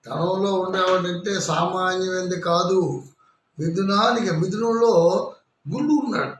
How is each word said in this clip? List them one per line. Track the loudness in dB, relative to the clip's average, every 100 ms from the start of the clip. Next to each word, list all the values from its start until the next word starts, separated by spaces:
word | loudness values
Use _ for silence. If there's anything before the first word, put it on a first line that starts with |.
| -10
ధనంలో | -4 -2 0 0 0
ఉండేవాడంటే | 0 0 2 2 0 -4 -4 -4 -2
సామాన్యమైనది | 0 0 0 -2 -2 -2 -4 -4 -4 0
కాదు. | 0 2 0 0 -4 -12 _ _ _ _ -6
మిథునానికి, | -4 -2 0 2 2 2 0 0
మిథునంలో | -2 -2 -2 2 4 6 4 2 -4 -12 _ _ -8
గురుడు | -4 2 2
ఉన్నాడు. | 2 -2 -4 -8